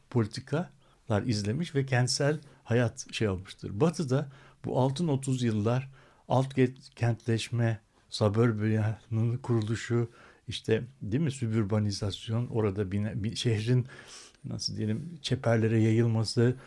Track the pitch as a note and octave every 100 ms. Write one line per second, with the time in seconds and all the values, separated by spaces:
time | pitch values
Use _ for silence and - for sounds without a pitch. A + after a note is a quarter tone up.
0 | - B2 G#2+ - - D3 F3+ - _ _
1 | - G#2 A#2+ G#2+ G2+ B2 E3+ C#3 C3+ B2+
2 | B2 - C#3+ D#3 - - - A#2 A#2+ -
3 | - - A2 F#2 F2+ - G2 F#2+ D#3+ E3+
4 | D3 C3 D3 - - - - C3 C3 C3+
5 | F3 C#3 C3+ C3 A#2+ G#2+ G#2 B2 C3+ -
6 | - _ - A#2+ C3+ C3+ B2+ C3 - -
7 | A#2+ A2+ - A2+ - A#2 A#2 A2 _ _
8 | _ - G#2+ G2+ A#2+ G#2+ G#2+ A2 G#2+ G#2+
9 | - A2+ A#2 A#2+ - A#2 G#2+ A2+ - A#2
10 | A#2 - - - - A2 - A2 A#2 -
11 | G#2+ A#2+ E3 C#3 A2+ A2 G2+ G#2+ G#2 G2
12 | G#2 F#2+ - A2+ A#2+ A#2 G#2+ F#2+ G2 G2+
13 | G#2 G#2+ G#2 E2+ B2 G#2 A2 B2+ B2 -
14 | - - - _ B2 A2+ - G2+ G#2+ A2
15 | D#3 E3+ - C3 A#2 A2+ A2 A2+ A2 A2+
16 | A#2 A2+ A2 - A#2+ B2